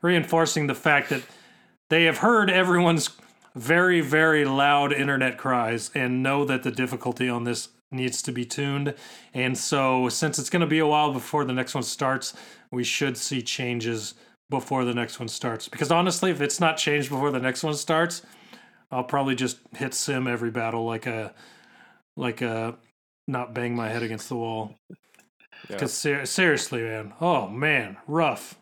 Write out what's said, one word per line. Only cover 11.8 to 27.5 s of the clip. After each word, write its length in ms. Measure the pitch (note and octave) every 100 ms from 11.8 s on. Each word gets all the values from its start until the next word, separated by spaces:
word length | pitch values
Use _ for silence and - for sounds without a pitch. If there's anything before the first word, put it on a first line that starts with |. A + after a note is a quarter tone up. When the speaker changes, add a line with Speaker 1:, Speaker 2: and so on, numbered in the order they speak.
Speaker 1:
starts, 500 | A2+ - C3+ C3 - - - - _
we 120 | B2
should 340 | A#2 - C#3 A#2+
see 240 | - C3+
changes 720 | A2+ - B2 A#2+ A2+ A2+ G2 - - _ _
before 360 | C3+ - C3+ B2
the 80 |
next 260 | A#2+ A#2 -
one 80 | A#2
starts. 400 | - B2 A2+ -
Because 240 | - C#3+
honestly, 380 | E3 F#3 F3 F#3+
if 100 | D3+
it's 180 | C#3+ -
not 180 | E3+ D#3
changed 320 | - D3 C3+
before 220 | C#3 C#3+
the 80 | C3
next 240 | B2+ B2
one 100 | D#3+
starts, 480 | D3 - D#3+ E3+ E3+ - - - - - _ _
I'll 120 | C3
probably 320 | B2+ C#3+ C3+ B2+
just 220 | B2+ - _ -
hit 180 | C#3 -
sim 320 | - C3 B2+
every 240 | A#2+ A#2+
battle 340 | A#2 A2+ A#2 A2+
like 220 | A2+ B2+
a, 260 | A2+ G#2 - - - _ - - _ _ -
like 260 | B2 A#2
a, 340 | B2 A2+ A#2 A#2+ _ _ _ _ -
not 260 | B2+ B2 A#2+
bang 200 | A#2+ A#2+
my 140 | A2+
head 140 | A#2
against 260 | A2+ A2 -
the 60 | B2
wall. 400 | A#2 A2+ G#2+ - _ - _ _ _ _ _ - -
Speaker 2:
Yeah. 100 | G2+
Speaker 1:
'Cause 160 | B2+
ser-, 320 | - D3+ C#3 C3
seriously, 540 | - F3+ C#3 - B2
man. 300 | A2+ A2 G#2 -
Oh, 280 | E3+ D#3
man. 500 | G2